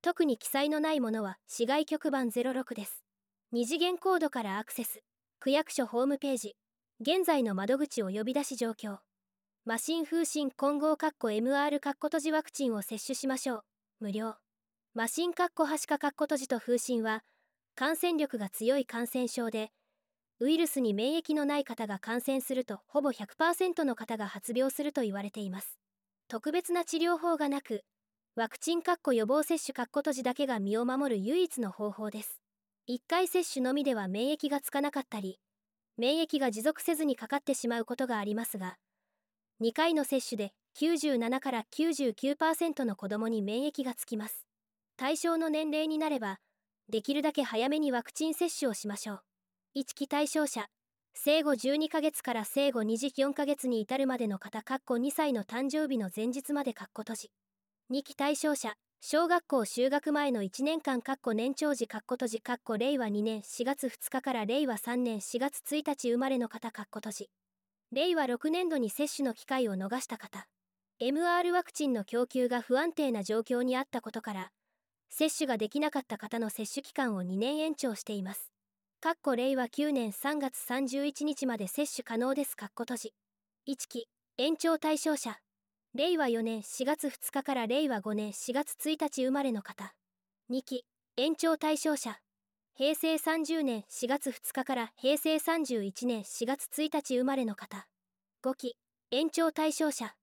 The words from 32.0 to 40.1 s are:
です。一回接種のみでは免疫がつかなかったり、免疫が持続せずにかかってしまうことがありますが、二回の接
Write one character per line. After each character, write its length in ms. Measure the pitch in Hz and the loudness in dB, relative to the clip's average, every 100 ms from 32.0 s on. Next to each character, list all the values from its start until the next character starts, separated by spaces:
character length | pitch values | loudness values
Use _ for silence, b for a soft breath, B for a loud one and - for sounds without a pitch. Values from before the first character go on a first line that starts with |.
| 214 | -8
で 140 | 214 | -6
す。 180 | 208 - _ _ _ _ - | -10 -14 _ _ _ _ -6
一 120 | 247 _ | -6 _
回 200 | 339 370 | 2 4
接 200 | 370 339 | 2 2
種 100 | 277 | 0
の 120 | 254 | 2
み 100 | 285 | 2
で 100 | 277 | 2
は 140 | 226 190 | 0 0
免 280 | 196 254 294 | 0 0 0
疫 140 | 294 | 0
が 100 | 285 | 0
つ 120 | - | 0
か 100 | 277 | 0
な 80 | 285 | 0
か 120 | 285 | -2
っ 20 | 262 | -4
た 120 | 214 | -6
り、 200 | 190 185 _ _ _ _ _ - | -6 -10 _ _ _ _ _ -2
免 280 | 240 311 320 | 2 2 2
疫 140 | 302 | 2
が 100 | 262 | 2
持 140 | 214 | 2
続 180 | 247 311 | 0 2
せ 140 | - 311 | 0 2
ず 100 | 311 | 2
に 100 | 247 | 0
か 120 | 220 | 0
か 100 | 277 | -2
っ 60 | |
て 100 | - | 0
し 140 | 269 233 | 0 0
ま 120 | 233 | -2
う 60 | 226 | -2
こ 100 | 240 | -2
と 120 | 254 | 0
が 100 | 226 | 0
あ 60 | |
り 100 | 202 | 0
ま 100 | 208 | -2
す 140 | 233 202 | -2 -6
が、 200 | 185 180 _ _ _ _ _ _ _ _ | -8 -10 _ _ _ _ _ _ _ _
二 120 | 226 | 0
回 220 | 233 330 | 4 4
の 100 | 311 | 4
接 240 | 277 | 2